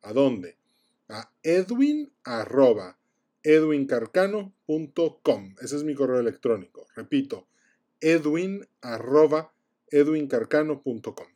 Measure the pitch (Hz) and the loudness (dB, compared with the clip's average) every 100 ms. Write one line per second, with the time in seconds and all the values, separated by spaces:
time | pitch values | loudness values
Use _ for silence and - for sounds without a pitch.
0 | - 113 139 113 87 _ _ _ _ _ | -4 0 0 0 -10 _ _ _ _ _
1 | _ 110 - _ 160 175 185 240 285 302 | _ -16 -16 _ -2 0 0 0 0 0
2 | 294 _ - 117 - 135 131 110 92 - | -8 _ -10 -8 -2 4 4 4 -2 -18
3 | _ _ _ _ 151 156 156 147 139 127 | _ _ _ _ 4 4 4 0 0 -4
4 | 113 180 196 208 196 _ - 156 151 - | 0 0 0 -2 -10 _ -6 -4 -4 -2
5 | 165 - - 110 98 95 120 147 151 139 | -2 0 0 0 -2 -16 -8 -6 -6 -2
6 | 131 127 120 104 120 110 92 - - - | 0 0 -2 -2 -2 -2 -4 -20 -18 -16
7 | - 143 139 - _ _ _ _ _ _ | -2 -2 -2 -10 _ _ _ _ _ _
8 | 160 165 151 156 190 196 - _ 123 117 | 2 2 2 -2 -4 -8 -14 _ -12 -10
9 | 123 143 156 156 160 _ _ _ _ 143 | 0 4 4 2 -4 _ _ _ _ 2
10 | 143 156 143 127 110 151 156 139 139 117 | 4 2 -2 -4 0 0 0 -4 -6 -8
11 | 104 - - | -10 -14 -20